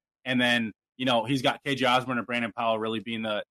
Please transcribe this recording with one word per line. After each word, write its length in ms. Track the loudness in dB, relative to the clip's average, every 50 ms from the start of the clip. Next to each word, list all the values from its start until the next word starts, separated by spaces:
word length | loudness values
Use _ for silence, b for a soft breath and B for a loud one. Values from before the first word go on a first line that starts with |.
| _ _ _ _ -4
and 160 | -2 2 2
then, 300 | 4 4 4 2 0 -2 -6 _ _ _ _ -4
you 60 | 0
know, 200 | 2 2 2 2
he's 180 | 2 0 2
got 220 | 2 0 0 0 -2
K 100 | -4 -2
J 120 | 2 2
Osborn 320 | 4 2 2 2 0 -4 -4
and 100 | -4 -4
Brandon 240 | -4 -4 -4 -4 -4
Powell 220 | -2 0 0 0 0
really 220 | 0 -2 -4 -4
being 220 | -6 -6 -6 -6
the, 200 | -4 -4 -4 -4 -6 _